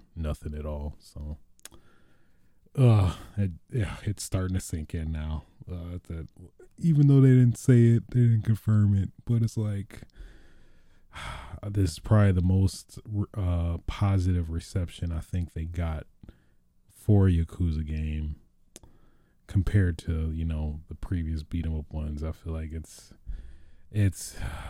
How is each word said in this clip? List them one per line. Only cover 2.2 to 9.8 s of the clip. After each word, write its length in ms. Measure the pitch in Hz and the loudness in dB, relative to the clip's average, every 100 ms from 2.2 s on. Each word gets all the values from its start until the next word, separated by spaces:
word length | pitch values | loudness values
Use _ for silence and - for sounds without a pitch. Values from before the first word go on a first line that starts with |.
| _ _ _ _ _ - | _ _ _ _ _ 2
uh, 380 | 123 110 92 - - - | 4 6 4 -2 -8 -4
it, 160 | 98 80 - | -4 -6 -8
yeah, 260 | 127 90 71 | -6 -4 -6
it's 200 | - 98 | -8 -8
starting 320 | - 95 92 | -6 -4 -2
to 60 | 92 | -4
sink 340 | - 85 76 | -4 -8 -8
in 180 | 85 78 | -6 -6
now. 320 | 78 78 78 - _ - | -6 -4 -6 -8 _ -14
Uh, 280 | 87 87 87 - | -12 -10 -12 -10
that 200 | 82 - - 92 _ - - | -12 -12 -18 -20 _ -20 -2
even 280 | 170 147 143 | 2 6 6
though 140 | 139 | 8
they 80 | 131 | 8
didn't 300 | 127 123 - | 8 6 4
say 380 | - 120 117 117 | 4 6 8 4
it, 140 | - | 2
they 100 | 123 | 2
didn't 220 | 120 113 | 2 2
confirm 520 | 104 107 - 107 104 | 0 0 2 2 4
it, 160 | 101 95 - | 2 -2 -6
but 180 | - 117 | -4 0
it's 140 | 113 - | 0 -2
like, 460 | 104 101 | -4 -6